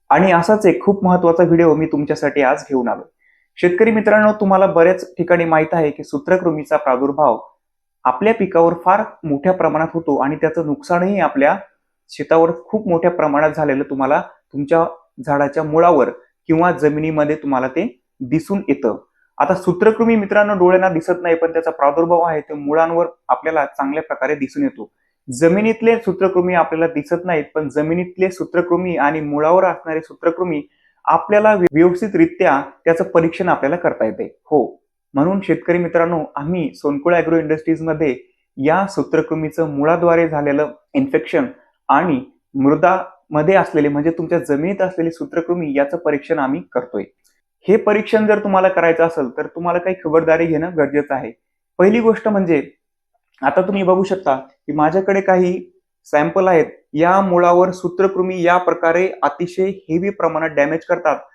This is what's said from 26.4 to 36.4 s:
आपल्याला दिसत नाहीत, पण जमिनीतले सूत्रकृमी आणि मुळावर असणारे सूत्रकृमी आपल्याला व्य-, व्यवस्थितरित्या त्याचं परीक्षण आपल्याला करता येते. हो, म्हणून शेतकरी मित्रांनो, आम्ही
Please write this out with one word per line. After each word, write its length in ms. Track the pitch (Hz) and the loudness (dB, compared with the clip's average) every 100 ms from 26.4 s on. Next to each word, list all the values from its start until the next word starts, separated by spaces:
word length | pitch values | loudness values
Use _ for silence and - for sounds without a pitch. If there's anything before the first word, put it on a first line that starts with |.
| 180 | 0
आपल्याला 380 | 175 160 160 165 | 0 0 0 -2
दिसत 320 | 156 147 170 | -2 -4 -4
नाहीत, 200 | 180 165 143 | -2 -4 -4
पण 140 | 156 151 | -6 -4
जमिनीतले 640 | 151 156 170 180 180 190 | -4 -2 -2 -4 -2 -4
सूत्रकृमी 640 | 185 - 180 175 175 185 160 | -4 -4 -2 0 -2 -2 0
आणि 240 | 143 156 | 0 -2
मुळावर 440 | 147 143 151 185 | -4 -2 2 4
असणारे 360 | 185 160 160 160 | 2 -2 -6 -8
सूत्रकृमी 640 | 160 - 170 165 180 151 - _ _ _ | -8 -4 -4 -2 -4 -6 -8 _ _ _
आपल्याला 500 | - 160 - 208 214 | 0 0 2 2 4
व्य-, 120 | 208 175 | 4 2
व्यवस्थितरित्या 920 | 147 175 180 220 175 165 - 180 139 143 - | 4 2 2 -2 2 0 2 0 0 -2 -6
त्याचं 200 | - 165 | -2 0
परीक्षण 440 | 185 175 165 - 180 | 0 0 0 -2 -2
आपल्याला 280 | 147 135 170 | 0 -2 -2
करता 280 | 165 165 | -2 -2
येते. 200 | - 104 104 _ | -4 -4 -10 _
हो, 360 | - 151 113 - _ _ _ | -2 0 0 -6 _ _ _
म्हणून 260 | 139 156 196 | -2 0 -2
शेतकरी 380 | 190 165 - 175 | -2 -4 -2 -2
मित्रांनो, 460 | 170 170 170 170 147 | 0 0 0 -2 -6
आम्ही 400 | 143 | -8